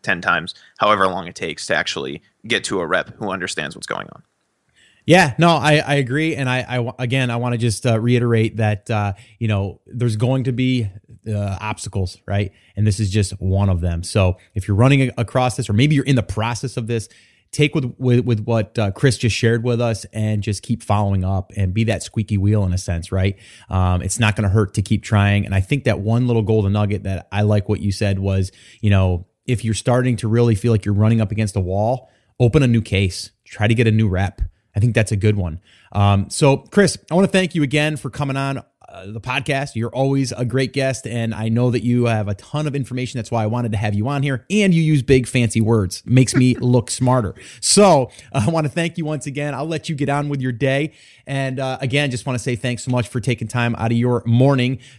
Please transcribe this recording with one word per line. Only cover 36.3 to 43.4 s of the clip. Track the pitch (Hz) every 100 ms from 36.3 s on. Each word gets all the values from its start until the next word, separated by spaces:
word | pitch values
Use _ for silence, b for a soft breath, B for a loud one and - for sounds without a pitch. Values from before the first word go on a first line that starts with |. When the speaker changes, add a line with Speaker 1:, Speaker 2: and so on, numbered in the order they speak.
| - 143 135
Speaker 2:
Chris, | - - 190 - _
I | 165
wanna | 190
thank | 190 185 175
you |
again | 147 147 151 151
for | 135
coming | - 143 135
on, | 139 135 - _ -
uh, | 92 95
the | 110
podcast. | 120 131 131 139 143 113
You're | 117
always | 127 135 139 131
a | - 127
great | 123 131
guest, | 139 135 127 -
and | 117 113
I | 98 110
know | 113 123
that | 120
you | 120 120 120
have | 110 107
a | 101
ton | - 147 151
of | 139
information. | 123 127 127 127
That's | 110
why | 117